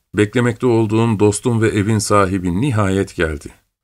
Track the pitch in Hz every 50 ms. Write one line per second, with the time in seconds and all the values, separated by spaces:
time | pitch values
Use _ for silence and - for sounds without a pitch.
0 | _ _ - 92 104 104 - 127 120 120 113 117 - 127 117 113 113 104 110 110
1 | 113 117 113 95 104 104 101 - - 127 120 110 110 110 78 107 98 104 113 107
2 | 98 - 107 101 98 92 95 98 87 92 85 92 123 151 123 107 104 95 95 98
3 | 95 90 - - 85 80 78 71 - - - _ _ _ _ _